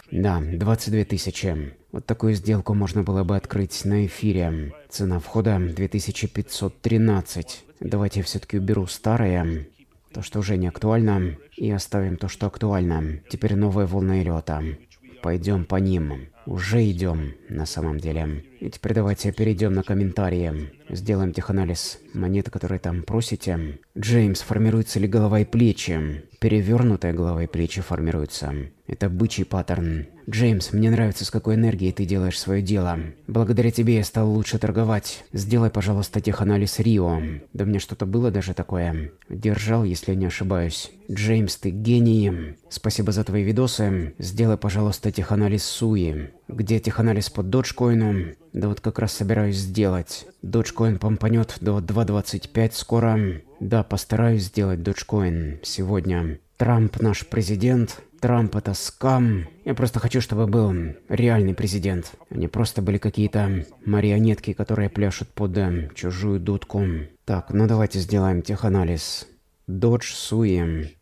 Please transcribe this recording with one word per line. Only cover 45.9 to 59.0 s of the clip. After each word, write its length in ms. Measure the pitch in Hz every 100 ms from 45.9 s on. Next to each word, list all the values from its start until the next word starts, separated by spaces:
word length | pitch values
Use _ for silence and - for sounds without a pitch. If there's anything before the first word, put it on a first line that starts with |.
| 107 85 76 71 - -
Где 320 | 120 107 110
теханализ 500 | - 107 113 104 104
по 120 | -
Dogecoin? 960 | 95 127 127 - 123 113 110 98 82 - _
Да 160 | - 101
вот 100 | 101
как 200 | 110 -
раз 120 | 110
собираюсь 460 | - 101 107 104 98
сделать. 680 | 95 98 101 92 85 - - -
Dogecoin 560 | - 117 113 - 113 98
помпанет 600 | 107 107 110 113 110 -
до 220 | 95 101
два 240 | 87 107 104
двадцать 440 | 101 - 101 -
пять 220 | 113 113
скоро. 680 | - - 117 117 110 101 82 - -
Да, 240 | 107 113
постараюсь 600 | 104 101 - 110 117 110
сделать 360 | 95 - 98 90
Dogecoin 800 | 87 98 - 104 92 85 78 73
сегодня. 760 | - - 95 98 85 87 82 73 - -
Трамп 460 | 120 117 110 -
наш 260 | 113 101 -
президент. 760 | 113 95 104 120 127 110 - - -
Трамп 340 | 123 120 107 104
это 180 | 104
скам. 760 | 98 - -